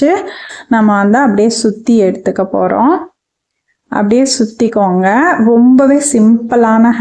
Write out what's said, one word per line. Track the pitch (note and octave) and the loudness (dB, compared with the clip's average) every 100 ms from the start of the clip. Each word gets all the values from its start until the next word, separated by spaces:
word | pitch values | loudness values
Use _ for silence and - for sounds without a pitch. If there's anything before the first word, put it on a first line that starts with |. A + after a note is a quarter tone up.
பிடிச்சு | C#4+ G4 - - - - - | -2 -2 -6 -14 -18 -20 -4
நம்ம | A3+ G#3+ G3+ | 0 2 0
வந்து | G3+ A#3+ | 0 0
அப்படியே | C#4 G3+ A3+ | 0 0 -2
சுத்தி | A3+ A3 G#3 - A3+ | -2 -4 -4 0 0
எடுத்துக்க | F#3+ - - F#3 F#3 | 0 -2 -6 -6 -4
போறோம். | F#3+ F#3 G3 B3+ F#4 E4+ _ _ _ _ _ _ _ _ | -4 -2 0 0 -2 -6 _ _ _ _ _ _ _ _
அப்படியே | - G#3 A#3+ C4+ - | -4 0 0 0 -2
சுத்திக்கோங்க. | A3 - A3+ A3 G3 F3+ F#3 A3+ E4+ - A3+ | -4 -2 -4 0 0 0 0 0 0 0 2
ரொம்பவே | A3+ B3 C4 C4+ C#4+ C#4+ | 4 4 4 4 2 0
சிம்பிளான | A#3 A3 A#3 A#3 A#3+ A3+ A3+ A#3 A#3 | 2 2 2 0 0 2 2 2 2